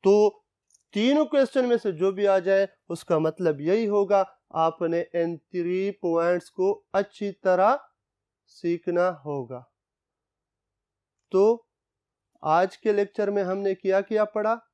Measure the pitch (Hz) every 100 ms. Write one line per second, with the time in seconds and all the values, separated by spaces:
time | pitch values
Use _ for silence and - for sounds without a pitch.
0 | 196 208 208 - _ _ _ _ _ 202
1 | 233 285 302 285 269 269 247 240 214 160
2 | 190 190 202 190 180 196 196 _ _ 170
3 | - 160 160 160 175 147 151 208 220 202
4 | 196 202 190 _ _ 160 165 165 170 170
5 | - 170 170 165 _ 180 175 185 196 196
6 | 175 165 170 180 - - 185 202 _ 196
7 | 196 - 202 185 190 180 196 277 - _
8 | _ _ _ _ _ - 170 170 175 175
9 | 180 165 139 143 123 123 127 _ _ _
10 | _ _ _ _ _ _ _ _ _ _
11 | _ _ _ 185 208 233 _ _ _ _
12 | _ _ _ _ 156 160 190 - 220 208
13 | 202 - 208 202 185 190 196 190 190 190
14 | 196 214 208 214 214 226 _